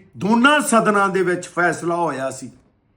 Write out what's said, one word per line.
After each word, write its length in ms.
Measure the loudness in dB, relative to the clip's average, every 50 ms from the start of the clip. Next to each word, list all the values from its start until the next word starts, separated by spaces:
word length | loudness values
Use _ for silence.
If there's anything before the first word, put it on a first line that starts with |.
| -18 _ -12 -6
ਦੋਨਾਂ 420 | -2 0 2 4 4 4 4 2
ਸਦਨਾਂ 500 | 2 2 2 2 2 2 2 2 2 0
ਦੇ 120 | 0 0
ਵਿੱਚ 260 | 0 0 -2 -4 -6 -6
ਫੈਸਲਾ 480 | -4 -2 0 0 -2 -2 -4 -4 -4
ਹੋਇਆ 340 | -2 -2 -4 -4 -4 -6 -8
ਸੀ। 220 | -8 -10 -14 -18 -18 -20 _ _ _ _ _ _ _